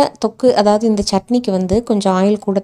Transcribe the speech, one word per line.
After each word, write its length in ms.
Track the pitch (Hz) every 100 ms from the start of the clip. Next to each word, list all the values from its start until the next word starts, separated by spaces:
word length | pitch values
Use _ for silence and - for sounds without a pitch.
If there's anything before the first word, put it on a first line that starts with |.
| 285 -
தொக்கு, 240 | 220 226 254 208
அதாவது 240 | 208 208 226
இந்த 100 | 208 202
சட்னிக்கு 380 | 190 - 247 240 185
வந்து 160 | 185 208 240
கொஞ்சம் 260 | 214 196 185
ஆயில் 260 | 196 208 -
கூட 120 | 196